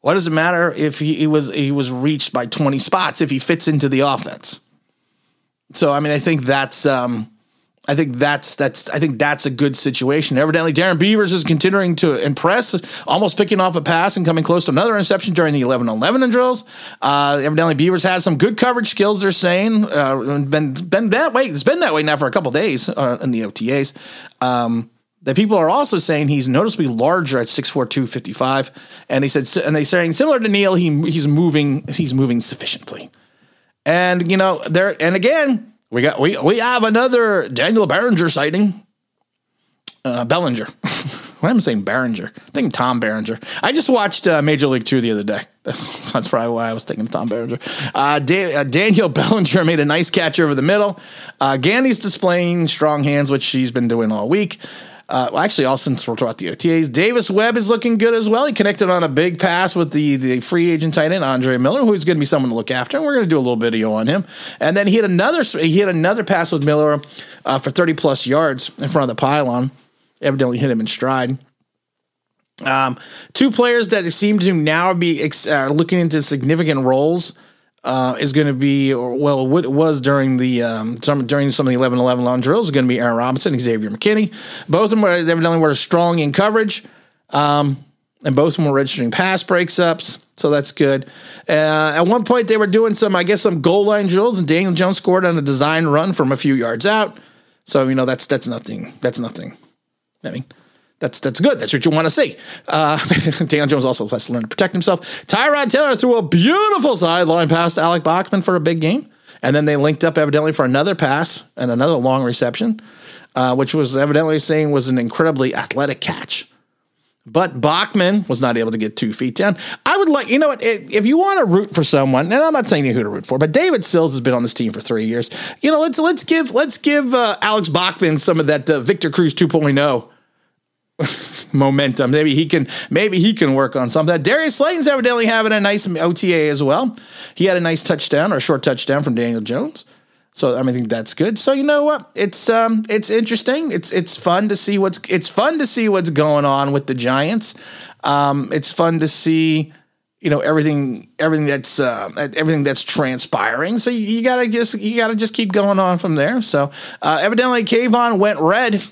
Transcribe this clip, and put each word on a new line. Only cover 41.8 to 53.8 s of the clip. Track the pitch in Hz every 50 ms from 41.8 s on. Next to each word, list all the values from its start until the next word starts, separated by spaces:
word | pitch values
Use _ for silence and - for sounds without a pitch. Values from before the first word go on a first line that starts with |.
| 98
Behringer? | 95 104 127 131 123 113 101 87
I'm | - - - - - _
thinking | 147 180 175
Tom | - - 123 123 127 120
Berenger. | 117 110 107 110 107 107 110 104 - - - - -
I | 208 269
just | 311 302 -
watched, | 254 240 208 202 - - -
uh, | 190 165 151 147
Major | 151 151 143 143
League | 143 131 127 110
Two | - 143 131
the | 117 117 110
other | 104 101
day. | 104 107 101 - _ _ _ _
That's, | - - - - - - - - - -
<laughs> |
that's | 131 110 -
probably | - 123 113 120 117
why | 117 117 113
I | 113
was | 113 -
thinking | - - 110 107
Tom | 117 - - - 120
Berenger. | 104 113 117 - 117 127 - - - - 143 131 -
Uh, | - 135 143 147 151
Da-, | 143 127 170 190 196 175 139
uh, | 147 143
Daniel | 139 123 160 196 220 208 160 196 170
<laughs> |
Bellinger | 127 151 143 - 220 220 185 151 - 190 170
made | 156 170 156
a | 147
nice | 147 147 165 175 -
catch | - 196 170 165 147 -
over | 170 151 143
the | 131
middle. | 135 160 196 208 208 202 190 - - - - - - - - _
Uh, | 139 139 139
Gandy's | 135 123 170 208 240 262 262 240 -
displaying | - 202 - - - 185 175 175 175 175 175 175 165 151
strong | - - 156 156 151 147 139
hands, | 147 143 143 143 135
which | 139 135 -
he's | - - 131 131 123 117
been | 127